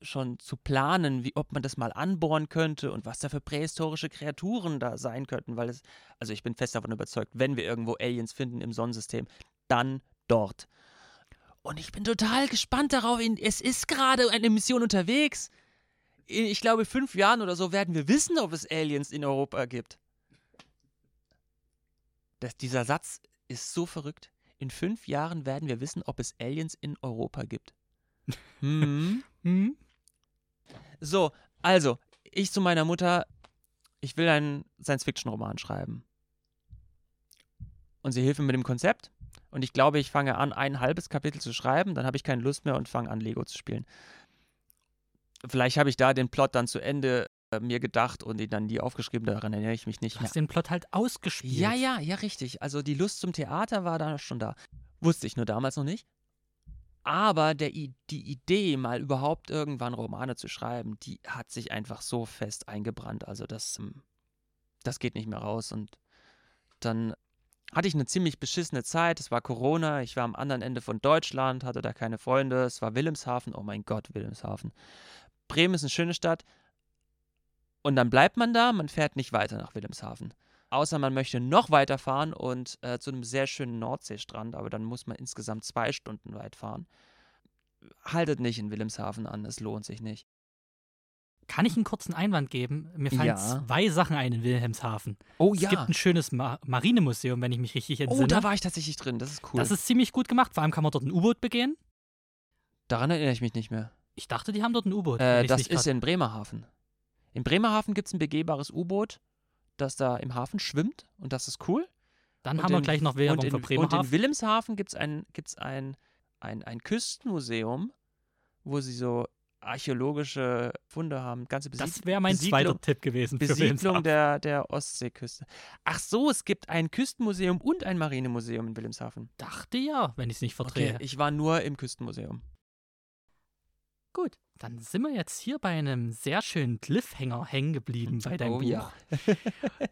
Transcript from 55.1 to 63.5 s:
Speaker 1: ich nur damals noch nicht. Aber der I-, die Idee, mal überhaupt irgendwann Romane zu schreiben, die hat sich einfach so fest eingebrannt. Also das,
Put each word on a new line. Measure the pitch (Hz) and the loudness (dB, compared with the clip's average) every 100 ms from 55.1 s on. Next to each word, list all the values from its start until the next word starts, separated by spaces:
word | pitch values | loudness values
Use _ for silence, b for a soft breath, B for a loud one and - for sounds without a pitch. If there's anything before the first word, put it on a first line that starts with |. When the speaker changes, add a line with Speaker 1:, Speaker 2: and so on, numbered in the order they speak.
| 165 - | 2 -2
Speaker 1:
ich | 123 | -2
nur | 113 | -2
damals | 110 131 147 | 0 -2 -2
noch | |
nicht. | 143 220 - _ _ _ _ _ - - - _ | -4 -4 -10 _ _ _ _ _ -20 -20 -20 _
Aber | - 165 214 160 156 | -2 2 4 6 4
der | 151 151 | 2 -2
I-, | - 139 - - | -4 -10 -12 -12
die | 151 120 | -10 -8
Idee, | 131 - 196 190 135 | -8 2 4 4 0
mal | 123 123 | -2 -4
überhaupt | 139 131 143 165 - | -2 0 0 -2 -4
irgendwann | 156 147 127 123 | -4 -4 -4 -6
Romane | 117 113 - 131 117 | -4 -6 -6 -6 -8
zu | - | -10
schreiben, | - 117 120 113 107 | -8 -6 -6 -8 -10
die | 131 - - | -12 -14 -10
hat | 127 - | -12 -10
sich | 120 113 | -12 -8
einfach | 110 107 110 | -8 -8 -10
so | - 120 113 | -6 -6 -6
fest | - 104 - - | -8 -8 -8 -10
eingebrannt. | 104 110 110 113 110 - | -8 -6 -8 -10 -10 -10
Also | 104 | -12
das, | 107 | -10